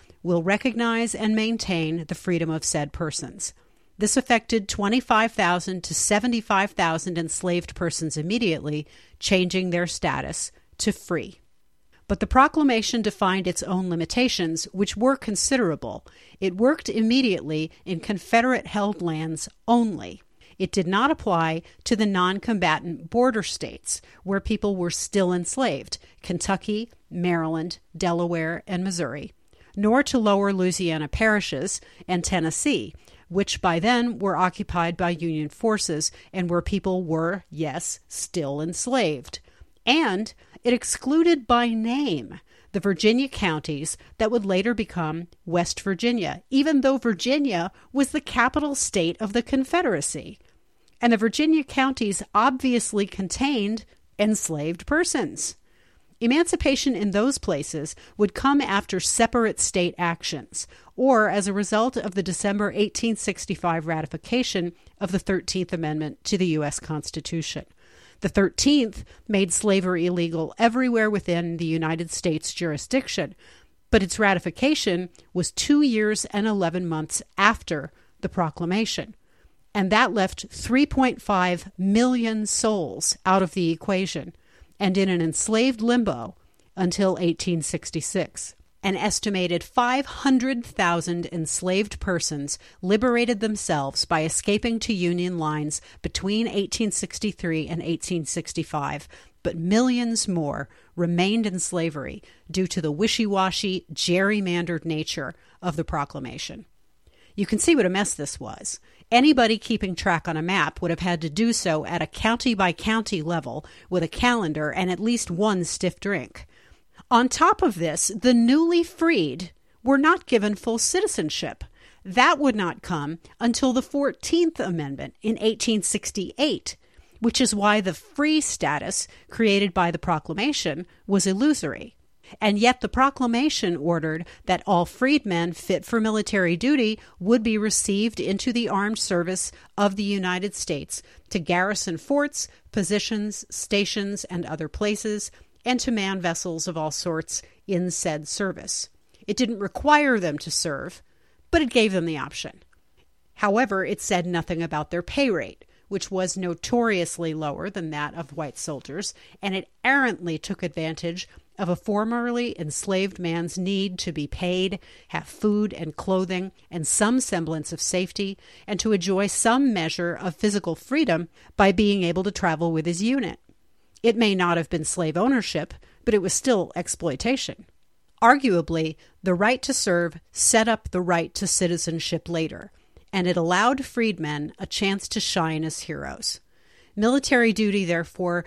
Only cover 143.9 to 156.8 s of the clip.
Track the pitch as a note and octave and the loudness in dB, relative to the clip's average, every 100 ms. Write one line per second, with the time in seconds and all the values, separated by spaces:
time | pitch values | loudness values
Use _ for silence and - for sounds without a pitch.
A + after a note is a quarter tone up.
143.9 | G#3+ G3 G3+ - F3+ E3+ D#3 D#3 - G#3 | -2 -4 -6 -6 -6 -6 -6 -8 -4 -2
144.9 | G#3 G#3+ G#3 - - - _ A#3 B3+ - | -2 -4 -6 -8 -14 -20 _ -2 -2 0
145.9 | A3+ F#3+ F#3+ F3 E3 F#3 E3 F3+ D#3+ D#3 | 0 0 -2 -2 -4 -4 -6 -6 -4 -4
146.9 | - F3+ D#3+ E3 - - _ - F3+ F3+ | -4 -4 -4 -4 -8 -10 _ -4 -2 0
147.9 | - F3+ D3+ D#3 - G3 - - - - | -2 -2 -4 -6 -4 -4 -4 -6 -6 -8
148.9 | _ _ _ - G#3 A#3 A3 G3+ - C#4+ | _ _ _ -6 0 0 -2 -6 -2 4
149.9 | D4 D4 A3+ E3+ D3 - - E3+ C#3 D#3 | 6 6 2 0 -4 -4 -4 -4 -6 -8
150.9 | - _ _ _ _ _ E4 C4+ B3 G3+ | -14 _ _ _ _ _ 0 2 2 2
151.9 | F#3+ E3 D3+ - - - - _ _ _ | 2 -2 -4 -8 -10 -12 -14 _ _ _
152.9 | _ _ _ _ - G#3 G#3 C4 F#3+ F3+ | _ _ _ _ -2 2 2 2 0 -2
153.9 | G3+ - F#3 F3+ E3+ D#3+ E3 E3 D3+ D3+ | -4 -2 -2 0 -2 -2 -4 -4 -4 -4
154.9 | E3+ F3 - C4+ F3 F#2+ - - _ - | -6 -4 0 2 0 -4 -12 -20 _ -8
155.9 | G3 - F#3+ F#3 F#3+ F3+ E3 - A#3+ | -8 -4 -2 -2 -2 -4 -4 -2 0